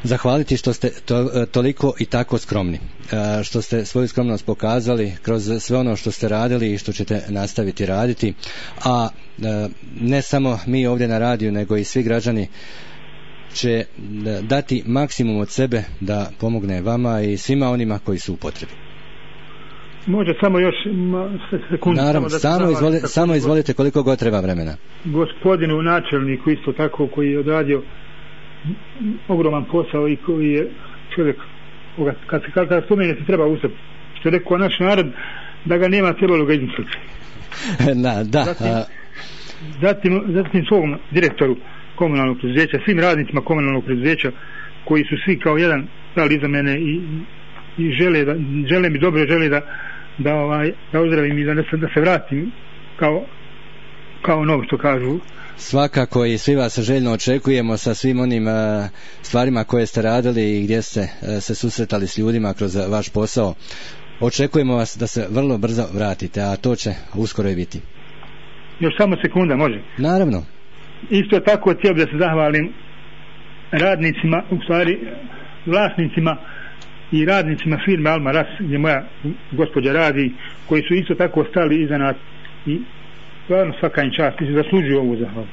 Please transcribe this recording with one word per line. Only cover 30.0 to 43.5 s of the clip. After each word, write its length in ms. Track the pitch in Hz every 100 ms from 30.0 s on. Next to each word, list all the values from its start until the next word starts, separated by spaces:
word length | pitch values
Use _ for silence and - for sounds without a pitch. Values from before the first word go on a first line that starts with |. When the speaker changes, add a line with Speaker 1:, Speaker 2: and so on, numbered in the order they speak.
| 147
Speaker 2:
i 60 | 143
koji 360 | - 160 151
je 200 | 147 165 - - - - -
čovjek, 220 | 156 131 - - - - - -
koga, 180 | 143 131 -
kad 140 | 151
se, 100 | -
kad, 140 | 185 165
kad 160 | 175 160
spomenete, 400 | 202 175 151 151
treba 200 | 147 151
ustati. 280 | 147 131 - - - - -
Što 100 | 165
je 20 |
rekao 260 | 175 175 180
naš 220 | 190 -
narod, 280 | 185 202 147 - - - - - 165
da 120 | 175
ga 100 | 180
nema, 260 | 202 185
trebalo 320 | 160 190 170 147
ga 80 |
izmisliti. 440 | 151 127 - 107 -
Speaker 1:
<laughs> 960 | - - - - - - 254 156 131 127
Da, 280 | 123 107
da, 200 | 107 147
Speaker 2:
Zatim, 240 | 131 175 113
Speaker 1:
a 160 | 113 113 - - - - - - - 156 143
Speaker 2:
zatim, 420 | 180 202 185 185 208
zatim 380 | 175 190 190 151
svom 320 | 208 156 143 -
direktoru 440 | 156 170 - 139 127 - - - -
komunalnog 420 | 175 143 131 123
preduzeća, 380 | 127 127 160 135 -
svim 140 | 180
radnicima 420 | 175 156 139 143
komunalnog 440 | 110